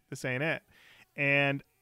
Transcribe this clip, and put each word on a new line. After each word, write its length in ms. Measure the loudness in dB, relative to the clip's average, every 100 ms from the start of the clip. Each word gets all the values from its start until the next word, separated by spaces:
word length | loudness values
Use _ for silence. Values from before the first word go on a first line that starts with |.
| _
This 160 | -10
ain't 180 | -6 -4
it." 200 | -4 -4 -10 _ -20 -20 _ -2
And 460 | 2 4 4 0 -6 _